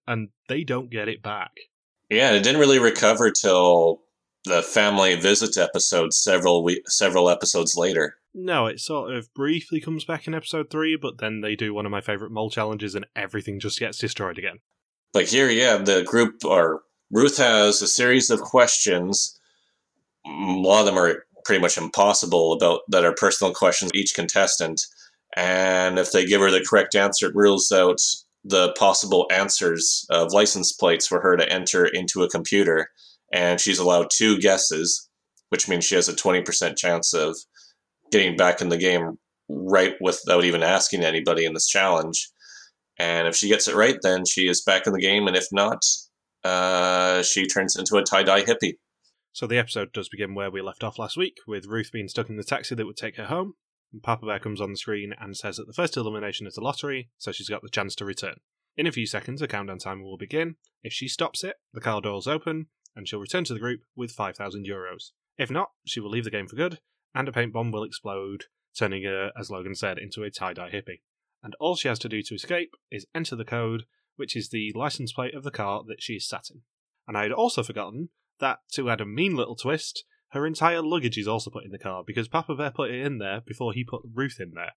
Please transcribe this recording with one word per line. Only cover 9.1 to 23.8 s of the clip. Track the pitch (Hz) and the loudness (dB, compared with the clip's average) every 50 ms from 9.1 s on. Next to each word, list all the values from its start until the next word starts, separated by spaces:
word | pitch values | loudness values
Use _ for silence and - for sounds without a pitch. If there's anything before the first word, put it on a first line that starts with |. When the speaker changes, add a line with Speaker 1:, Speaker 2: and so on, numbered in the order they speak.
Speaker 1:
of | 127 123 110 - _ | -8 -8 -10 -12 _
briefly | - 139 143 160 165 156 - 165 156 | -6 -4 -2 -2 -4 -4 -6 -6 -6
comes | 151 165 160 156 - | -6 -6 -8 -8 -6
back | - 165 156 - - | -8 -8 -8 -8 -8
in | 160 | -8
episode | 160 151 - - 160 151 147 | -8 -8 -6 -6 -6 -6 -6
three, | - 156 160 160 160 | -4 -4 -2 -2 -2
but | 151 143 135 - 117 | -2 -4 -8 -8 -8
then | 117 107 110 107 | -8 -6 -6 -6
they | 107 107 107 | -6 -6 -4
do | 104 117 107 104 | -4 -4 -4 -4
one | 104 104 101 | -6 -6 -4
of | |
my | 101 101 | -6 -6
favourite | 95 - 104 98 107 101 | -4 -4 -6 -6 -6 -8
mole | 113 107 110 107 | -6 -6 -6 -4
challenges | - 117 107 107 110 104 107 104 92 | -4 -4 -4 -4 -4 -6 -8 -8 -8
and | 101 101 - _ | -8 -10 -8 _
everything | 107 101 95 - 107 92 110 101 98 | -8 -8 -6 -6 -8 -8 -8 -8 -8
just | 98 104 - - | -8 -8 -6 -6
gets | 120 110 98 - | -6 -6 -6 -6
destroyed | - 107 - - 101 92 85 95 | -6 -6 -6 -6 -6 -6 -6 -6
again. | 92 95 87 - _ _ _ _ _ _ _ _ _ _ | -8 -8 -8 -10 _ _ _ _ _ _ _ _ _ _
Speaker 2:
But | - 101 87 90 | 0 0 2 2
here, | 104 131 139 127 | 4 4 4 4
yeah, | 117 113 127 123 110 101 | 4 4 4 4 4 4
the | 98 98 98 92 90 | 4 4 4 4 2
group, | - - 117 117 110 - - - | 4 4 4 4 4 2 -4 -2
or | 76 90 92 85 82 78 78 - _ _ _ _ _ | 2 4 6 6 4 2 -2 -6 _ _ _ _ _
Ruth | - 107 127 147 143 143 | 2 4 4 4 4 4
has | 135 120 113 107 104 104 104 - | 4 6 6 6 6 6 6 4
a | 101 92 | 2 2
series | - - 127 123 123 127 120 - | 2 2 4 4 6 4 4 4
of | 120 107 | 2 0
questions. | - - - 135 120 - - - - 104 92 87 87 92 101 - - - - _ _ _ _ _ _ _ _ _ _ _ _ _ _ _ _ _ _ 78 | 0 2 6 6 6 6 6 2 2 2 2 2 0 0 0 0 -2 -2 -6 _ _ _ _ _ _ _ _ _ _ _ _ _ _ _ _ _ _ -14
A | |
lot | 76 76 98 95 92 95 92 92 101 107 | -10 -6 -4 -2 -2 0 4 6 6 6
of | 107 | 6
them | 101 95 95 | 6 4 4
are | 87 85 82 - - _ _ - _ | 4 4 2 0 -4 _ _ -14 _
pretty | - 104 95 | 0 2 4
much | 87 87 - - | 4 2 2 0
impossible | 82 87 - - 101 101 101 - - 87 87 85 82 80 80 | -4 -4 2 4 4 6 4 2 0 2 2 4 4 4 4
about, | - 87 87 85 80 - - | 4 4 4 2 2 0 0
that | 95 92 85 | 2 4 4
are | 85 82 | 4 4
personal | - - 98 - - 101 95 87 | 4 2 2 2 2 0 -2 0
questions, | - 98 92 85 - | 2 2 2 2 2